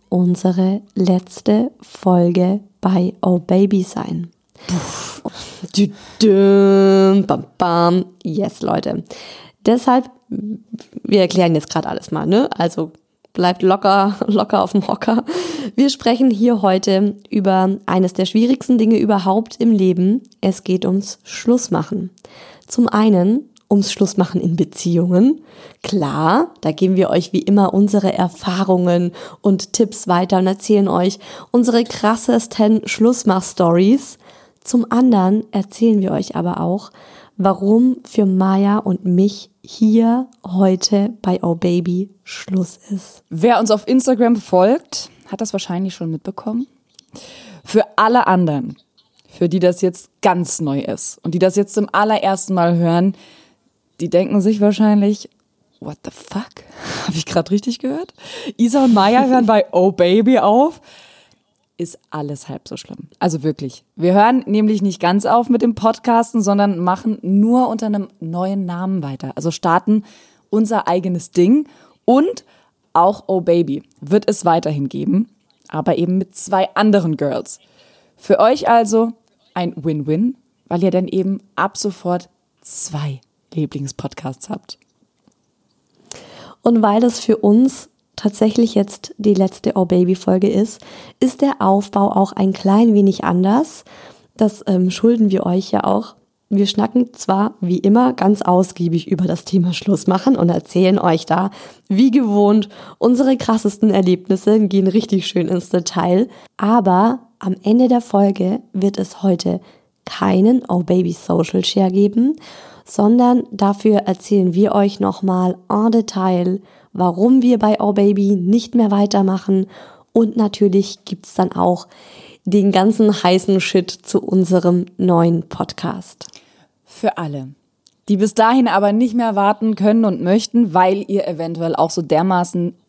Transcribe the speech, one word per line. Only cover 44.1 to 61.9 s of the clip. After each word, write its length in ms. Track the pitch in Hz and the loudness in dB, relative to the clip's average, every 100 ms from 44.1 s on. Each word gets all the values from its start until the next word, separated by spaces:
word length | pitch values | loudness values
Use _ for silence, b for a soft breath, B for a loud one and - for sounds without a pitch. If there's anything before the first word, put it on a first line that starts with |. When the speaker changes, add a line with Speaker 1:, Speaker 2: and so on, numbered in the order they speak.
| 226 233 226 | 2 2 0
Speaker 2:
folgt, 720 | - 180 202 294 - - - _ - | 0 2 4 2 -4 -14 -14 _ -16
hat 140 | - | -10
das 120 | 226 | -8
wahrscheinlich 400 | 196 - 180 190 | -6 -6 -6 -6
schon 180 | - 165 | -6 -8
mitbekommen. 560 | 156 - - 214 233 269 _ _ - _ B B B 220 185 | -8 -10 -10 -8 -6 -8 _ _ -20 _ B B B -20 -20
Für 220 | - 214 - - | -2 0 0 0
alle 300 | 220 247 - | 2 2 2
anderen, 500 | 185 165 143 123 - _ _ _ _ _ | 2 2 -2 -6 -12 _ _ _ _ _
für 200 | - 175 | -4 -2
die 100 | 180 | 2
das 220 | 180 180 | 0 2
jetzt 280 | 185 175 - _ | -4 -4 -12 _
ganz 380 | 196 180 170 - | 0 0 -2 -4
neu 200 | 151 139 | -2 -4
ist 400 | - 104 - - | -6 -8 -10 -10
und 100 | 175 | -6
die 60 | 170 | 0
das 160 | 185 190 | 0 0
jetzt 180 | 202 | -2
zum 140 | 214 208 | -4 -2
allerersten 600 | 190 208 214 196 190 - | -2 0 0 -2 -2 -2
Mal 220 | 185 170 170 | 0 0 2
hören, 400 | 170 170 190 b b b b b _ _ _ - | 0 2 0 b b b b b _ _ _ -10
die 100 | 170 | 0
denken 320 | 175 190 202 | 0 2 0
sich 200 | 196 208 | 0 2
wahrscheinlich, 680 | 208 196 214 208 202 208 - _ _ _ _ _ | 0 2 2 2 0 -2 -10 _ _ _ _ _
„What 180 | 151 151 | -16 -16
the 80 | - | -18
fuck? 540 | - - 202 - - - - | -16 -10 -10 -10 -18 -20 -18
<laughs> 320 | - - - | -14 -8 -6
Hab 80 | 160 | -6
ich 100 | - | -4
grad 260 | 165 160 | -4 -2
richtig 280 | 202 247 233 | -2 -4 -6
gehört? 340 | 262 302 370 _ B B 381 - | -6 -8 -10 _ B B -12 -2
Isa 260 | 233 269 | 0 2
und 100 | 262 | 4
Maya 320 | 208 196 247 269 | 4 4 2 2
hören 200 | 254 226 | 2 4
bei 200 | 214 - | 2 2
Oh 200 | 180 190 | 2 0
Baby 480 | 185 175 208 220 254 | 2 2 4 4 4
auf?“ 420 | 202 233 302 - b b b b b b _ _ _ - | 4 4 2 -2 b b b b b b _ _ _ -10
Ist 200 | 170 | -10